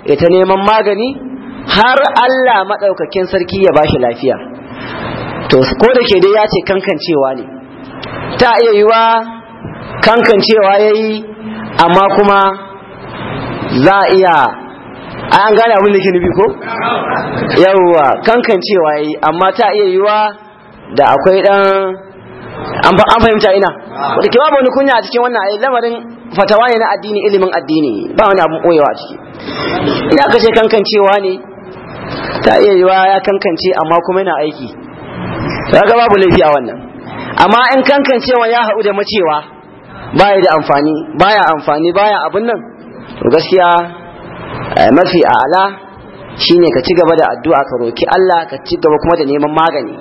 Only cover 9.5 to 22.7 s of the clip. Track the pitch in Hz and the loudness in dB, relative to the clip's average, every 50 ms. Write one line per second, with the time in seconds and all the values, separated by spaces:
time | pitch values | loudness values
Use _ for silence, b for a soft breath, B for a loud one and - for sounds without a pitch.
9.5 | - - - - - - - - - - - 214 220 240 226 - 220 196 - - | -20 -16 -16 -16 -16 -14 -16 -14 -6 0 2 2 4 4 4 4 2 2 2 2
10.5 | 220 220 202 190 196 202 214 214 214 220 220 220 214 214 220 214 - - - - | 2 4 4 4 2 2 2 2 2 0 0 -2 -4 -6 -8 -12 -16 -14 -14 -12
11.5 | - - - - - - 165 170 175 185 196 196 196 196 208 202 202 196 196 196 | -12 -12 -12 -10 -2 0 2 4 4 4 2 2 2 2 2 4 4 4 2 2
12.5 | 190 196 185 - - - - - - - - - - - - - - - - - | 0 -4 -12 -16 -18 -20 -20 -20 -20 -18 -16 -16 -14 -14 -12 -10 -10 -10 -10 -10
13.5 | - - - - - 127 131 175 196 202 190 - 190 190 190 180 165 151 131 113 | -10 -8 -8 -4 -2 2 2 4 4 4 2 4 4 4 4 4 4 4 2 0
14.5 | - - - - - - - - - - - - - - - - - 170 196 220 | -2 -6 -14 -18 -20 -20 -20 -20 -18 -18 -18 -16 -14 -14 -4 0 2 2 4 4
15.5 | 214 202 226 233 226 196 196 208 202 196 185 190 180 180 175 180 165 175 196 233 | 4 4 4 4 4 4 4 4 2 2 0 0 0 0 0 0 0 0 0 0
16.5 | - - - - 339 - - 240 - - - - - - - - - - - - | -2 -6 -12 -12 -10 -6 -6 -4 -4 -4 -4 -6 -6 -6 -6 -6 -6 -6 -6 -2
17.5 | - - 170 190 196 190 180 175 170 160 147 131 110 - - 220 233 247 240 233 | 2 4 4 4 4 4 4 4 4 4 4 2 0 0 0 0 2 2 2 0
18.5 | 220 185 175 196 208 185 165 151 151 151 151 151 156 - - 151 156 170 185 190 | -2 -2 0 0 0 0 2 0 0 -2 -4 -4 -4 -2 -2 -2 0 2 0 0
19.5 | 190 226 233 202 180 208 208 190 180 185 196 208 208 214 214 214 208 - - - | 2 2 0 0 2 0 0 2 2 2 2 2 2 0 0 -2 -4 -8 -20 -20
20.5 | - - - - - - - - - 123 139 - 127 139 - 185 185 196 180 196 | -20 -20 -20 -20 -20 -20 -20 -6 0 2 4 4 4 4 4 2 2 4 4 4
21.5 | 196 196 196 196 196 196 196 190 185 190 190 - - - - - - - - - | 4 4 2 2 2 0 -2 -4 -6 -8 -14 -20 -20 -20 -20 -20 -20 -20 -18 -16
22.5 | - - - - | -14 -14 -12 -10